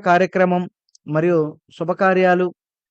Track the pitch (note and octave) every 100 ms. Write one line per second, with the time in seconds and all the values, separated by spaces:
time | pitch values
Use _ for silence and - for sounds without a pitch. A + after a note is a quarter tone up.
0 | F#3 F3 F#3 F#3+ F3+ F3+ F3+ _ _ _
1 | - D3+ F3 E3+ D3+ - _ - E3 F#3
2 | F#3+ F#3 F#3 F3+ F3+ - _ _ _